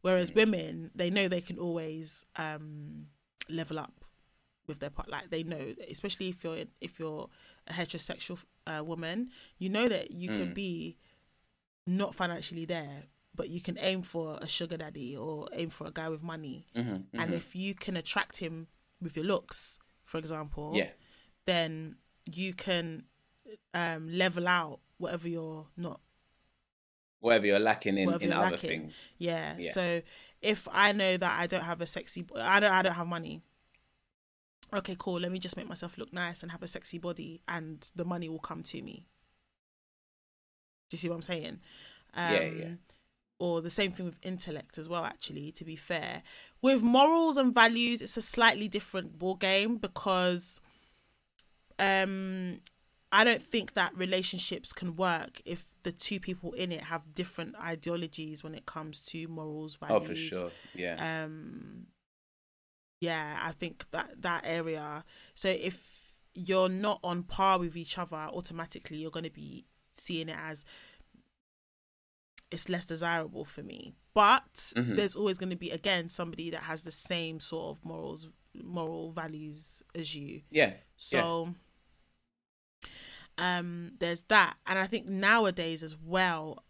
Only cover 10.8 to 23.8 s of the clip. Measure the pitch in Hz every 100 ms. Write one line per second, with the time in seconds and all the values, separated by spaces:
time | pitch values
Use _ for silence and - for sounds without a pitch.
10.8 | - - _ _ _ _ _ _ _ _
11.8 | - 185 202 - 175 170 - 165 165 170
12.8 | 147 143 - _ _ - - 170 180 -
13.8 | 185 190 180 170 160 151 151 - 170 165
14.8 | 156 - 123 139 147 151 - 151 165 -
15.8 | 160 165 160 156 170 160 151 131 - 117
16.8 | 120 95 - - 165 170 - 185 196 190
17.8 | - 180 - 208 190 - 165 165 165 _
18.8 | _ _ 170 151 170 190 - - - -
19.8 | _ _ - 160 160 156 151 151 147 156
20.8 | 78 - _ - _ _ - 175 160 160
21.8 | 160 - _ _ - 165 190 180 - 175
22.8 | 170 160 - _ _ _ 254 214 _ 175